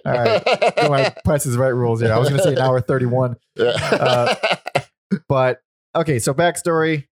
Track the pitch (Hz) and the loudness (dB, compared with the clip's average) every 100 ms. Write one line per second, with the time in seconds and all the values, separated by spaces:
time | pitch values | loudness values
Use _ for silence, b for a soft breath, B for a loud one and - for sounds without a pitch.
0 | - 127 120 214 - 247 240 - 233 139 | -2 0 2 0 0 0 0 2 0 2
1 | 131 - - 151 143 120 131 123 120 113 | 0 -2 -2 -2 -2 -2 0 0 0 0
2 | 117 110 135 139 185 131 131 127 - 135 | 0 2 2 2 0 2 0 0 0 0
3 | 123 127 127 117 _ - 120 95 - 185 | 0 0 -2 -4 _ -2 0 0 0 0
4 | 127 123 120 233 - - - - - _ | 2 2 0 -2 -2 -4 -4 -6 -6 _
5 | - - - 135 127 120 _ _ _ 160 | -8 -6 -2 0 0 -2 _ _ _ -4
6 | 160 131 147 135 170 165 175 165 160 156 | -2 -2 0 0 0 0 0 0 0 -2
7 | - | -6